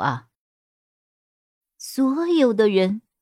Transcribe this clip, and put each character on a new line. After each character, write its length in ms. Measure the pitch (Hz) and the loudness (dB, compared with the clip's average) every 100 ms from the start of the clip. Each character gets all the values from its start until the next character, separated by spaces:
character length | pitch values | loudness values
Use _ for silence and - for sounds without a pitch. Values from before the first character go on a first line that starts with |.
啊。” 260 | 131 120 - _ _ _ _ _ _ _ _ _ _ _ _ _ _ _ | -6 -6 -10 _ _ _ _ _ _ _ _ _ _ _ _ _ _ _
所 440 | - - 262 285 339 | -10 -2 -2 -2 0
有 260 | 330 254 | 2 2
的 140 | 214 214 | 4 2
人 340 | 190 185 214 - _ | 2 0 -2 -10 _